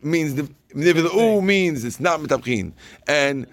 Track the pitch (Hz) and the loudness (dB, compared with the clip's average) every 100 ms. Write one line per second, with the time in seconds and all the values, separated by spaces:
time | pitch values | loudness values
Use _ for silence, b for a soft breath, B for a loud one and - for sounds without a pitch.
0 | 147 170 156 135 143 - _ 135 165 165 | -2 -2 -2 -4 -8 -10 _ -2 2 2
1 | 165 190 226 208 190 196 180 147 117 - | 2 2 2 2 2 2 2 -2 -6 -2
2 | 160 160 147 135 120 117 90 - B B | -2 0 0 -2 -2 -4 -4 -10 B B
3 | - 147 139 139 127 | -2 0 0 -2 -8